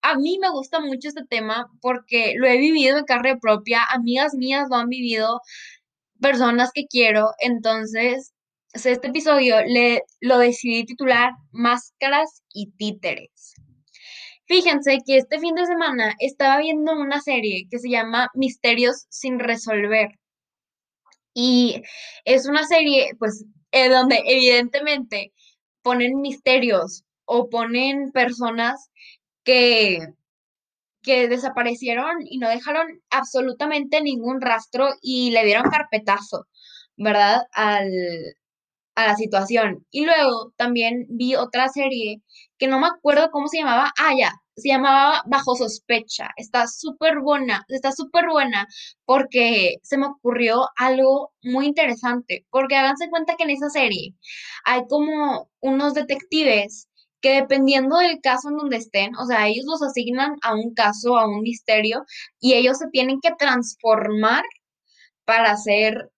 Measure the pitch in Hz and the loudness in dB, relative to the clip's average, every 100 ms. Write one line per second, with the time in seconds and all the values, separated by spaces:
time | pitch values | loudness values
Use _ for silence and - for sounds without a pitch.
0 | 277 294 294 381 381 311 269 330 302 262 | 0 0 -2 0 -2 -2 -4 -6 -4 -8
1 | 285 294 262 233 220 220 240 _ 247 247 | -10 -12 -8 -6 -4 -6 -8 _ -4 -4
2 | 240 233 220 - 262 254 294 320 262 285 | -2 -2 -2 0 2 4 4 4 2 2
3 | 277 247 247 262 226 214 214 233 233 254 | 0 0 0 0 0 0 0 0 0 -2
4 | 233 247 294 285 254 269 277 247 240 254 | -2 0 -2 -2 -4 -2 -2 -2 -2 -4
5 | 247 220 220 240 - - - - _ _ | -4 -2 -2 -4 -8 -20 -20 -20 _ _
6 | _ _ 185 247 247 240 247 285 285 247 | _ _ 0 2 2 2 0 -2 -4 2
7 | 226 214 214 220 247 240 226 220 220 220 | 4 4 2 0 -2 0 0 -2 -4 -2
8 | 240 254 269 _ _ _ _ 233 254 247 | -2 -2 -8 _ _ _ _ -4 -2 0
9 | 262 277 302 285 254 220 - 240 240 240 | -2 -4 2 4 4 4 4 2 2 2
10 | - _ 247 247 240 240 247 233 233 240 | -4 _ 0 4 4 2 -4 -4 -6 -6
11 | 262 240 247 247 _ - 233 240 - _ | 0 2 2 -2 _ -4 -2 -2 -4 _
12 | 269 285 311 - _ - 202 _ 214 208 | -2 0 -2 -6 _ -14 -14 _ -8 -6
13 | 185 143 - _ - _ _ _ _ _ | -8 -8 -12 _ -20 _ _ _ _ _
14 | - - - - _ 359 349 285 277 269 | -20 -20 -20 -20 _ 2 2 0 2 0
15 | - 269 262 311 330 330 349 349 330 254 | 4 2 2 -4 -4 -2 -2 -2 -2 -2
16 | 220 214 262 269 277 269 311 311 302 311 | -4 -2 -6 0 2 2 2 -2 -2 -2
17 | 285 285 285 262 214 190 185 240 247 240 | -2 -4 -2 -2 -2 -6 -8 -10 -4 -2
18 | 226 226 254 262 262 262 240 233 240 247 | -2 -2 -2 -2 -4 -2 -2 2 2 0
19 | - - 269 254 240 233 226 214 208 220 | -10 -12 -6 -6 -4 -6 -4 -4 0 0
20 | 208 _ _ _ _ _ _ _ _ _ | 0 _ _ _ _ _ _ _ _ _
21 | _ _ _ - 247 247 240 214 - - | _ _ _ -2 2 4 2 0 -12 -20
22 | - - - 254 262 294 302 330 302 277 | -20 -12 2 2 2 -2 2 2 4 2
23 | - 240 220 214 - _ _ 262 262 254 | 0 -2 -6 -6 -16 _ _ 2 6 4
24 | 254 240 - 262 254 240 247 277 302 294 | 4 2 2 4 6 4 2 -2 -2 -4
25 | 233 208 202 _ _ _ _ _ - 247 | -4 -8 -10 _ _ _ _ _ -2 0
26 | 247 269 277 277 - 262 240 196 170 - | 0 -2 -4 -4 2 2 4 0 -2 -10
27 | _ _ - 240 240 233 226 240 269 277 | _ _ -4 -2 0 -4 -2 -2 -2 -2
28 | 277 262 247 240 240 226 233 269 - _ | -4 0 0 0 -6 -2 -4 -4 -12 _
29 | - - _ _ - 247 240 233 208 175 | -20 -20 _ _ 2 4 4 4 2 0
30 | 160 - _ _ _ _ _ _ _ _ | -6 -18 _ _ _ _ _ _ _ _
31 | - 254 240 247 254 247 240 240 254 233 | 0 2 2 0 -4 -4 -4 -4 -4 -4
32 | 285 339 - 262 233 233 262 302 330 330 | -4 -6 -8 -6 -4 -4 -4 -4 -4 -8
33 | _ 269 254 262 262 247 294 302 277 302 | _ -4 -2 -4 -4 -4 -4 -4 0 -2
34 | 294 254 233 262 254 226 - 247 277 269 | 0 -4 -4 -4 -2 -2 -4 -2 -2 -2
35 | 247 254 247 226 214 208 277 302 294 214 | -6 -2 0 2 4 2 2 0 -2 -6
36 | 214 202 208 - - _ _ - _ _ | -2 -2 -2 -12 -14 _ _ -20 _ _
37 | 214 208 202 233 240 - 214 208 196 185 | 0 4 4 4 0 -2 0 0 -2 -4
38 | 180 170 160 - _ _ _ _ _ - | -4 -8 -14 -18 _ _ _ _ _ -2
39 | 220 208 214 196 196 233 208 185 _ 269 | 0 0 0 -2 0 0 0 -4 _ -4
40 | 311 320 277 233 226 _ 240 240 226 240 | 2 4 4 0 -6 _ -2 0 0 -2
41 | 240 233 247 262 240 - 262 269 269 262 | -8 -4 -2 0 -2 0 0 0 -4 -2
42 | 214 214 _ _ _ _ 269 262 320 339 | -6 -10 _ _ _ _ -2 2 0 0
43 | 285 294 320 311 294 320 294 233 277 - | 2 2 2 0 -4 -2 0 2 0 0
44 | 302 262 202 - _ - 247 269 277 269 | 0 2 0 -2 _ -10 0 2 4 6
45 | 277 320 - 277 269 247 233 214 _ 233 | 6 2 0 -2 0 -2 -2 -6 _ -4
46 | 220 - - - 233 247 240 - 311 277 | -2 -12 -10 -14 -4 -2 -2 -4 -12 -2
47 | 320 302 269 285 262 196 - 262 269 262 | 0 0 0 0 0 -4 -4 -6 -4 -6
48 | 277 339 339 320 269 208 202 - - _ | -2 0 2 2 0 -2 -6 -12 -20 _
49 | - 262 262 247 233 226 180 - - 277 | 0 2 2 0 2 2 0 -2 -4 -2
50 | 285 285 240 233 233 233 254 - 254 262 | -2 -4 -4 0 0 2 0 0 0 4
51 | 262 269 294 _ 247 254 285 294 302 233 | 4 2 -2 _ -6 -2 -2 0 0 0
52 | 247 247 240 180 _ 254 269 269 269 277 | -4 -4 -6 -10 _ -2 0 2 2 0
53 | 330 330 320 330 320 277 294 294 254 190 | -4 -4 -4 -4 -2 -2 -4 -2 -2 -2
54 | 185 - - - - - - 247 247 294 | -8 -18 -20 -20 -18 -8 -2 -2 0 -2
55 | 294 311 294 262 - _ 269 269 294 285 | 0 -2 -2 -4 -8 _ -2 0 0 -2
56 | 294 277 - 311 294 214 202 - - _ | -4 -6 -4 0 2 2 0 -10 -20 _
57 | _ _ 269 269 269 269 269 277 262 330 | _ _ 2 2 2 2 4 2 2 2
58 | 359 320 269 254 294 294 294 233 226 202 | 2 2 0 0 -2 -6 -4 -6 -4 -2
59 | 196 240 247 233 208 226 262 320 285 254 | -2 -4 -2 0 2 0 -4 -4 -4 -4
60 | 240 254 277 294 247 214 233 233 214 208 | -4 -2 -4 -4 -4 -4 -4 0 0 0
61 | 233 240 220 208 220 233 - 214 214 233 | 0 2 2 0 -6 -6 0 0 0 -4
62 | 269 - - _ 247 254 254 262 320 - | -8 -18 -20 _ 2 4 4 0 -2 -2
63 | 254 269 339 330 285 254 233 - 233 220 | 0 0 0 0 0 0 -2 -4 2 2
64 | 208 214 220 254 415 - _ _ _ _ | 2 0 2 0 -2 -12 _ _ _ _
65 | _ _ - 226 226 208 214 208 220 226 | _ _ 0 2 4 2 0 2 2 -2
66 | - | -10